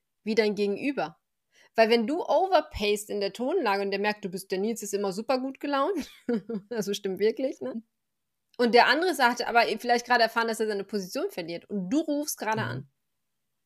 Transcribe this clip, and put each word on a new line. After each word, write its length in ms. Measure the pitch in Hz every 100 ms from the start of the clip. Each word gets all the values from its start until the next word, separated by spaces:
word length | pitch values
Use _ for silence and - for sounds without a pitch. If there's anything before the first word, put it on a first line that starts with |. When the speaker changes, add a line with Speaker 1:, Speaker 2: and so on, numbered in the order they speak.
| _ _
Speaker 1:
wie 100 | 208
dein 200 | 220 214
Gegenüber. 640 | 202 202 202 277 254 160 - _ _ _ _ _ -
Weil 140 | 226
wenn 160 | 233 220
du 180 | 330
overpaced 840 | - 294 381 339 302 - 208 208 -
in 100 | 202
der 140 | 196
Tonlage 480 | - 254 370 226 196
und 100 | 196
der 80 | 196
merkt, 240 | 208 208
du 60 | 190
bist, 220 | 180 -
der 80 | 185
Nils 220 | 214 226
ist 120 | 202
immer 180 | 202 202
super 280 | 185 220 262
gut 200 | 262 269
gelaunt, 500 | 285 277 285 370 - - -
<laughs> 420 | 226 - 214 -
also 240 | 233 196
stimmt 260 | 202 196 185
wirklich, 400 | 214 - 269 330
ne? 220 | 254 226 - _ _ _ _ _ _ -
Und 160 | 240
der 140 | 233 220
andere 260 | 277 370
sagte 340 | 285 240 254 -
aber 140 | 233 208 220
vielleicht 280 | 240 233 240
gerade 180 | 240
erfahren, 240 | 220 226 226
dass 120 | 220
er 80 | 220
seine 160 | 202
Position 460 | 196 208 185 269 392
verliert 400 | - 165 170 -
und 200 | 208 180
du 100 | 277
rufst 380 | 320 285 294 -
gerade 240 | 214 220
Speaker 2:
Mhm. 20 |
Speaker 1:
an. 240 | 202 131 - _ _ _ _ _ _ _